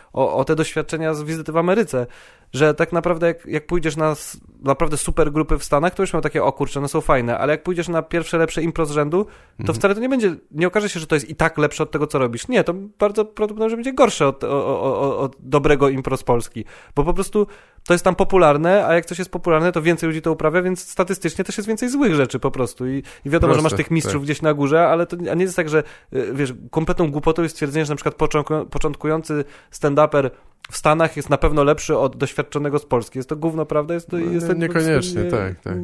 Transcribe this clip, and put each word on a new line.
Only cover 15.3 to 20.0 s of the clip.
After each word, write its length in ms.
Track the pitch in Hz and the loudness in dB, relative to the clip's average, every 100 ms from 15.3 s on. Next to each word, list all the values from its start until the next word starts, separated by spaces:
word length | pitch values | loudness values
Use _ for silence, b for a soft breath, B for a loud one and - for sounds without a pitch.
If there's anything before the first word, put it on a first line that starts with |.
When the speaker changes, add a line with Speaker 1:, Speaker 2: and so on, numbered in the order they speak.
| - | -8
Speaker 1:
dobrego 500 | 131 143 147 143 139 | -2 2 4 4 4
impro 280 | 135 131 131 | 2 -2 -2
z 60 | |
Polski, 420 | - 120 - 113 104 B B - | 0 0 -2 -10 -14 B B -2
bo 80 | |
po 100 | 143 | 0
prostu 340 | 175 190 214 208 B B B | 0 0 0 -2 B B B
to 100 | - | 0
jest 100 | 175 196 | 2 2
tam 100 | 175 | 2
popularne, 680 | 196 190 160 143 165 202 151 | 4 6 6 6 4 4 4
a 60 | 170 | 2
jak 100 | 165 | 0
coś 140 | 180 | -6
jest 120 | 185 | -8
popularne, 400 | 180 175 156 170 | -4 0 2 2
to 100 | 175 | 0
więcej 260 | 156 165 | 0 0